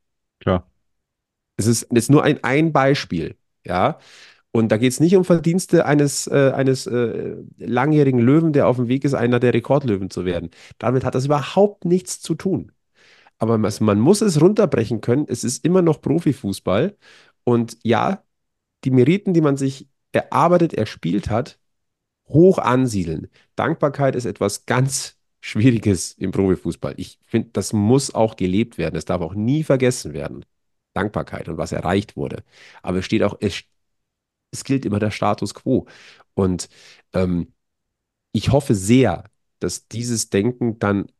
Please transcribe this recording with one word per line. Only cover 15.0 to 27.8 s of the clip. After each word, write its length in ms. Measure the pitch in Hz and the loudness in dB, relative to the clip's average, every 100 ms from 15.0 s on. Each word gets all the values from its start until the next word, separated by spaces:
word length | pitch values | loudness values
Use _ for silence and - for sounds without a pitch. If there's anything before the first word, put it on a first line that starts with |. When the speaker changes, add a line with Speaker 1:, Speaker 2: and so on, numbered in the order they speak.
Speaker 2:
können. 240 | - 131 147 | 0 -2 -2
Es 160 | - | -4
ist 220 | 113 - 156 | -6 -4 0
immer 160 | 185 | 2
noch 200 | 165 151 | 2 0
Profifußball. 960 | - 160 160 123 98 95 - 98 185 - _ - _ _ | 0 0 0 -2 -6 -6 -2 0 0 -4 _ -20 _ _
Und 360 | - 120 117 - | 0 0 0 -6
ja, 380 | 110 110 127 196 _ _ _ _ _ _ | -2 0 0 -4 _ _ _ _ _ _
die 80 | 135 | 0
Meriten, 420 | 127 123 196 196 | 4 4 2 2
die 80 | 165 | 2
man 160 | 156 139 | 2 0
sich 300 | 135 135 - _ _ | -2 -4 -16 _ _
erarbeitet, 640 | 113 - 120 165 175 170 - | -4 0 0 2 4 2 0
erspielt 560 | 107 - 82 98 - | -6 -6 -4 -4 -2
hat, 260 | 110 147 - _ _ _ _ _ _ _ | -4 -4 -12 _ _ _ _ _ _ _
hoch 320 | 147 185 185 | 6 6 6
ansiedeln. 720 | - 127 131 104 82 78 - _ _ - | 2 2 0 -2 -4 -6 -10 _ _ -4
Dankbarkeit 600 | 117 165 147 135 139 131 | -2 0 -2 0 -2 -2
ist 100 | 110 | -6
etwas 420 | - 101 - - | -4 -4 -4 -2
ganz 500 | 123 135 - - - _ _ | 0 0 -4 -10 -16 _ _
Schwieriges 720 | - 107 127 113 104 90 - | -8 2 2 4 2 0 -2
im 160 | - 95 | -8 -6
Profifußball. 640 | 92 98 90 85 80 67 69 | 0 2 0 -2 -8 -10 -10
Ich 200 | 90 - _ | -14 -16 _
find, 320 | 117 - - | -4 -2 -6
das 160 | 95 | -4
muss 400 | 107 | 0